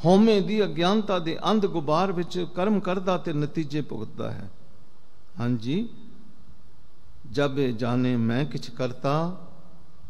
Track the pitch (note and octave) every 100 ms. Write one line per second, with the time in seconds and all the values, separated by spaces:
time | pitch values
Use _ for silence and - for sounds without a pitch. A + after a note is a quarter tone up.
0 | D#3+ F#3+ A3+ G#3 F3 G#3+ F#3 D3+ F3 A3
1 | G#3 F3+ D#3+ - E3 G#3+ G3 E3 D3 D#3
2 | F#3+ F3 F3 F3+ E3 F3+ G3 G3+ F#3 F#3+
3 | F#3+ F3+ F3 D3 D3 F3 D3+ D3+ - A2
4 | G#2+ - A2+ - G2 - - - - -
5 | - - - - A#2+ A#2+ A#2 E3+ A#3 -
6 | - - - - - - - - - -
7 | - - C#3 A2 C#3+ C3+ C3 A2 B2 B2
8 | B2+ B2 A2+ A#2+ D3 C3+ - - B2+ A#2
9 | C#3 D3+ E3+ F#3 - - - - - -
10 | -